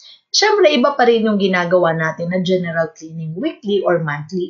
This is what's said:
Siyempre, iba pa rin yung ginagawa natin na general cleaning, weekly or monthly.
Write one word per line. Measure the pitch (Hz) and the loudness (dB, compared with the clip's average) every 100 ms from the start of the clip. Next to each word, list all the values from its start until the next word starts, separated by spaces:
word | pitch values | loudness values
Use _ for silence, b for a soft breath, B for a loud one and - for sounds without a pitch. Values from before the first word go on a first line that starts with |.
| B B _ | B B _
Siyempre, | - 415 415 320 | 0 2 4 4
iba | 294 285 - | 4 2 2
pa | 240 | 2
rin | 233 214 | 4 2
yung | 208 | 0
ginagawa | 196 185 175 180 170 | 0 0 2 2 2
natin | 165 160 156 170 | 0 -2 -4 -4
na | 185 | -2
general | 180 185 170 160 160 - | 0 0 -2 -4 -4 -6
cleaning, | 160 165 160 170 | -16 -12 -10 -6
weekly | 302 339 202 202 - | -6 -6 -4 0 0
or | 170 | 0
monthly. | 156 147 151 185 175 | -2 -6 -8 -8 -6